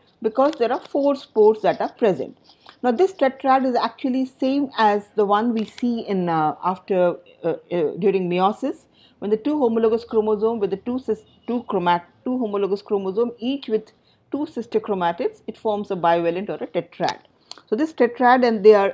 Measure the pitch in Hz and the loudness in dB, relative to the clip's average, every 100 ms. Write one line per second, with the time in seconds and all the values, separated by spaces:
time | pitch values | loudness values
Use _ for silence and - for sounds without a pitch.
0 | _ _ 220 240 277 311 226 262 - 285 | _ _ -4 0 0 0 -2 -4 -4 -2
1 | 277 269 - 220 214 214 185 156 254 - | 0 0 -2 4 4 4 2 0 -4 0
2 | 226 147 107 - _ _ - - 247 233 | 0 0 -6 -14 _ _ -20 -6 -2 2
3 | 370 - 269 262 269 269 262 233 233 - | 0 2 -2 0 2 2 2 0 -2 -4
4 | 269 262 254 - 262 277 269 - 214 208 | -4 -2 -4 -2 -2 0 -2 0 2 2
5 | 208 - 202 208 240 226 208 - 240 233 | -2 -2 2 2 0 -2 -4 -4 -4 -4
6 | - 190 175 160 151 - 175 185 - 190 | -4 -2 0 0 -2 -2 -4 -4 -2 2
7 | 175 - - _ 165 - - 175 147 - | 2 0 -10 _ -4 -4 -4 -2 -2 0
8 | 196 196 175 180 190 214 269 - _ _ | 0 2 0 0 0 0 -6 -8 _ _
9 | _ - 202 214 285 302 240 226 226 226 | _ -10 -4 -2 -2 0 0 2 0 0
10 | - 226 214 208 220 233 196 190 240 254 | -2 -2 0 0 0 -2 -4 -4 -6 -6
11 | 240 214 - _ - 240 - 202 175 175 | -6 -8 -10 _ -6 -6 -4 -2 0 0
12 | - _ 254 254 220 202 196 202 - 202 | -4 _ -6 -4 -4 -2 -2 -4 -2 -4
13 | 190 190 240 240 240 277 - 214 - _ | -2 -2 -2 -4 -6 -6 -4 -4 -4 _
14 | _ _ _ 277 302 247 220 214 220 190 | _ _ _ -8 -6 -8 -6 -4 -4 -2
15 | 170 170 427 - - - 220 208 202 190 | -2 -2 -6 -8 -16 -8 -4 -4 -4 -2
16 | 170 170 170 170 208 151 302 170 170 - | 0 2 0 -4 -6 -8 -8 -6 -6 -4
17 | 160 - _ _ - - - 220 320 - | -4 -6 _ _ -20 -20 -6 -4 -2 0
18 | 240 240 247 254 247 220 208 208 196 | -2 2 4 4 2 4 6 6 4